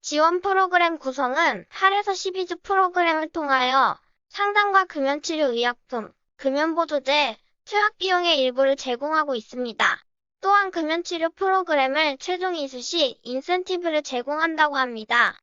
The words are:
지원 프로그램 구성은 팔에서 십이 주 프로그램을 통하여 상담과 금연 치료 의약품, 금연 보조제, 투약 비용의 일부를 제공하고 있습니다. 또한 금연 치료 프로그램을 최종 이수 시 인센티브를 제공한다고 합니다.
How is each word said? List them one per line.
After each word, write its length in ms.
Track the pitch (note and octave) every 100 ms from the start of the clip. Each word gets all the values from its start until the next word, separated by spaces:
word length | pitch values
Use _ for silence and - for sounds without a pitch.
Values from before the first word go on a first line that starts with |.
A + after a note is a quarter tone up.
지원 400 | - D4+ D#4+ F4+
프로그램 560 | G4 F#4+ F#4+ F4+ E4+ D#4+
구성은 680 | C4+ B3+ B3+ C#4 E4 G#3 -
팔에서 440 | - F#4+ G4+ G4+
십이 320 | F#4 F#4+ F#4
주 100 | F4+ F4
프로그램을 720 | - F#4+ F#4 F4+ E4+ D#4 D#4
통하여 680 | E4+ C#4+ C4+ B3+ C4+ A#3 - _ _ _
상담과 560 | - G4+ G#4 G4+ F#4+
금연 360 | F#4 D4+ C4+ D4
치료 300 | D4 D#4 C#4+
의약품, 600 | A#3 A#3+ A#3+ _ A#3+ G#3+ _ _ _
금연 360 | C4+ C#4 D#4+
보조제, 640 | D#4+ E4 D4 C4+ D4 C4+ A3 _ _
투약 320 | - G4+ G#4 _
비용의 440 | F#4 F4+ F4 C4+
일부를 340 | B3+ B3 C4+
제공하고 600 | C#4 C4 A#3+ C#4+ D#4 D4
있습니다. 680 | A#3+ - B3 A#3+ G#3 - - _ _ _ _
또한 300 | F#4+ G4+ G4
금연 320 | F#4 D#4 E4+
치료 260 | E4+ E4+ E4
프로그램을 880 | _ F#4+ F#4+ F4 D4 C4 D4 D#4 C4+
최종 380 | - F4+ F#4
이수 260 | E4+ C#4 B3+
시 380 | A#3+ E4+ C4+ -
인센티브를 800 | A3+ C4 D4+ F4+ F#4 F4+ F4 D4+
제공한다고 720 | D4 B3 B3 D4+ E4 D#4+ D4+ C#4
합니다. 600 | B3+ A3+ G#3+ A#3 G#3+ -